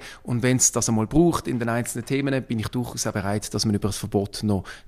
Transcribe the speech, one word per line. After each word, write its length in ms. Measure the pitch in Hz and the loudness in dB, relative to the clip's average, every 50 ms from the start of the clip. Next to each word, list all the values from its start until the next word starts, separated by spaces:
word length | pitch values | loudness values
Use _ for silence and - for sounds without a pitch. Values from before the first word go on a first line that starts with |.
| - - - - | 0 -6 -18 -12
und 200 | - - 123 117 | -6 -4 -2 2
wenn's 300 | 131 127 127 120 - - | 2 4 4 4 4 2
das 160 | - 120 - - | 2 2 0 2
einmal 180 | 113 110 110 | 2 2 2
braucht 280 | - 143 151 175 170 151 - - | 4 6 6 6 6 4 2 -2
in 120 | - 127 117 | -2 -2 -2
den 100 | 117 117 | -2 0
einzelnen 380 | 117 120 120 - - 123 110 | -2 -2 -2 -4 -6 -6 -4
Themen, 360 | - 139 139 139 139 135 131 | -2 -2 0 0 0 0 -2
bin 160 | 120 - 123 110 | -2 -2 -2 -2
ich 100 | 107 - | -2 -2
durchaus 380 | - 123 117 - - - - | -2 -4 -4 -4 -4 -6 -4
auch 60 | 110 | -2
bereit, 400 | - 104 92 98 104 107 - - | -2 -2 -2 0 -2 -2 -2 -4
dass 140 | - 107 - | -2 0 0
man 80 | 110 101 | 2 2
über 140 | 101 - 98 | 2 0 -2
das 80 | - | -4
Verbot 480 | - - 101 - 101 101 - - - 110 | -4 -4 -2 0 0 0 -2 -6 -4 -2
noch 200 | 104 101 92 - - - - - | 0 0 0 -2 -6 -14 -18 -16